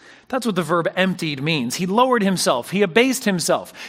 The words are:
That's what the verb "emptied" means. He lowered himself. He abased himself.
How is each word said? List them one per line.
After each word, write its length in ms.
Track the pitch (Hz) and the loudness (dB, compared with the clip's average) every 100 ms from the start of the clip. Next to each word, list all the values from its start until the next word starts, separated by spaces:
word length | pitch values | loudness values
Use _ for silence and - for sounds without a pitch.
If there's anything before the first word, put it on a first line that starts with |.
| - - - | -20 -20 -6
That's 160 | 262 | -4
what 120 | 226 180 | -2 -2
the 60 | |
verb 260 | 151 175 165 | 0 0 0
"emptied" 480 | - 190 180 165 135 | 0 0 -2 -4 -4
means. 340 | 147 160 233 - | -2 -2 -2 -4
He 100 | 185 | 0
lowered 360 | 214 254 240 | 2 2 2
himself. 480 | 196 180 185 131 - | 2 2 0 0 -2
He 120 | 190 | 0
abased 420 | 202 151 262 247 | 2 2 2 0
himself. 480 | 208 180 151 143 92 - | 0 0 0 0 -2 -14